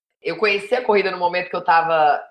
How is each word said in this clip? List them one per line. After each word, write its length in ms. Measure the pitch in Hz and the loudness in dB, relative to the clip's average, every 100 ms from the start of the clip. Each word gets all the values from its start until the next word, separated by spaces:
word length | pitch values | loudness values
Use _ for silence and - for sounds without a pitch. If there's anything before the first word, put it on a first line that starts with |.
| _ _ | _ _
eu 160 | - 170 | -8 -2
conheci 360 | 214 202 - | -2 -2 -2
a 80 | 247 | -2
corrida 300 | 247 202 190 | 2 2 0
no 80 | 180 | -2
momento 300 | 175 180 180 | -2 -2 -4
que 40 | 180 | -6
eu 80 | |
tava 560 | 175 165 165 160 151 139 - | 2 2 2 2 2 2 -2